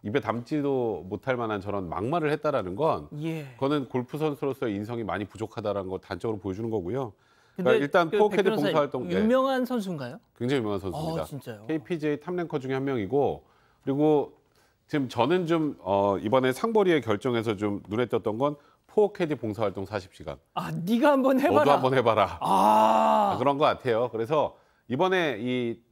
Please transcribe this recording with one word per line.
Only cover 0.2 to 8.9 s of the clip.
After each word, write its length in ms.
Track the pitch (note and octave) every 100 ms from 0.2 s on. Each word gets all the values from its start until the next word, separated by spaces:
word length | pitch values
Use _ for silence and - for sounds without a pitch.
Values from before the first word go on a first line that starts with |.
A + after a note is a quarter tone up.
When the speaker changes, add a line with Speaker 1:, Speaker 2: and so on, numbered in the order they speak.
| A#2+ A2+ A#2+ D3+ C#3+ C3+ A#2+ F#2 F2+
Speaker 1:
못할 260 | G2+ - B2+
만한 260 | A2+ G#2
저런 280 | F#2+ G2+ F2
막말을 420 | D#2 G#2+ E3+ D3+
했다라는 420 | D3 D3+ C#3 F#2 F#2+
건, 340 | D#3 A2 D3 D3
Speaker 2:
예. 240 | D#3 D#3+ C#3
Speaker 1:
그거는 360 | A#2+ C3+ D3 B2+
골프 300 | C3 B2 D3+
선수로서의 560 | D#3 D3 C#3+ B2+ B2 G2+
인성이 280 | G#2 A#2+
많이 220 | G#2 F2+ G#2
부족하다라는 640 | - A2 - G#2 G2+ F#2
거 80 | F#2
단적으로 400 | - F2+ A#2 G#2+
보여주는 320 | G2 F#2 A#2
거고요. 440 | A2 F2 A#2+ B2+ - _ _ _ -
그러니까 160 | F3+
Speaker 2:
근데 120 | A3+
Speaker 1:
일단 260 | F#3+ F#3+ E3+
Speaker 2:
그 60 | G#3
Speaker 1:
포어 100 | G#3
캐디 140 | F#3+
Speaker 2:
백 60 | G3
변호사님, 240 | G#3+ -
Speaker 1:
봉사활동, 340 | D#3+ D3